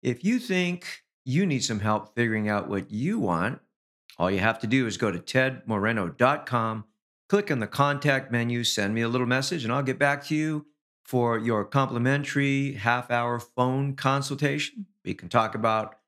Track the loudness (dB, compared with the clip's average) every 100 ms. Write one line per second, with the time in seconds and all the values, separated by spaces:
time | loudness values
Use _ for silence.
0 | -4 -2 0 -2 0 0 0 -4 -8 -16
1 | _ _ -2 2 2 2 0 0 2 0
2 | -2 -2 0 2 0 0 -2 -4 -4 -4
3 | -2 0 0 0 0 -4 _ _ _ _
4 | _ -2 0 2 0 0 0 0 0 0
5 | -2 -2 -2 0 0 -2 -4 0 0 0
6 | -4 2 2 2 -2 -2 0 -4 -10 _
7 | _ _ _ 0 2 -2 -2 2 2 2
8 | 2 2 2 -2 0 0 -2 0 0 0
9 | 0 0 2 0 0 -4 -2 -2 -2 2
10 | 0 0 -2 -2 0 -4 -8 _ _ _
11 | -4 0 2 0 0 0 2 2 2 0
12 | 2 0 0 0 0 0 -2 -2 0 0
13 | 0 -2 0 -4 -6 0 2 2 -2 0
14 | 2 2 -2 -2 0 0 -6 -8 -16 _
15 | -10 -10 0 2 2 0 0 0 -2 -10